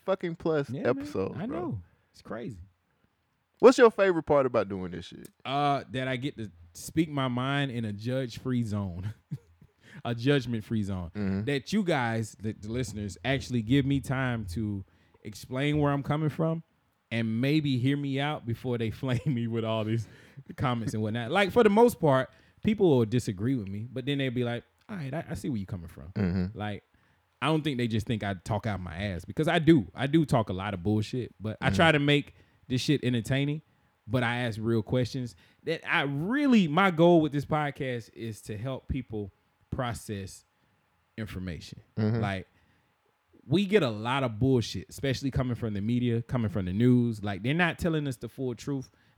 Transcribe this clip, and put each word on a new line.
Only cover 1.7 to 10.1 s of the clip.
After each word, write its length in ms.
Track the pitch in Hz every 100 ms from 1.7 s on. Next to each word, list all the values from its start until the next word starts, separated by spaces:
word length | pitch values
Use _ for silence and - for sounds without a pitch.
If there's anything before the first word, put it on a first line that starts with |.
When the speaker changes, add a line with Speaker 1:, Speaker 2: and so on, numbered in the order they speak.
| 107 - _ _
Speaker 2:
It's 80 | _
crazy. 360 | - - 107 90 95 _ _ _ _ _ _ _ _ _
Speaker 1:
What's 180 | 220 269
your 140 | 233
favorite 320 | - 196 165
part 220 | - 143 131
about 240 | 120 98
doing 220 | 98 90
this 140 | 87 -
shit? 220 | - - _
Speaker 2:
Uh, 400 | 123 139 143 139 -
that 160 | 127 131
I 80 | 127
get 220 | 139 -
to 120 | 107 - -
speak 360 | - - 156 165
my 180 | 143 131
mind 440 | 123 131 143 139
in 140 | 120 110
a 60 |
judge-free 680 | 101 113 131 127 - 131 123
zone. 500 | 113 104 98 87 98 - _
<laughs> 60 | 147 _ _ - _ - 165
A 100 | -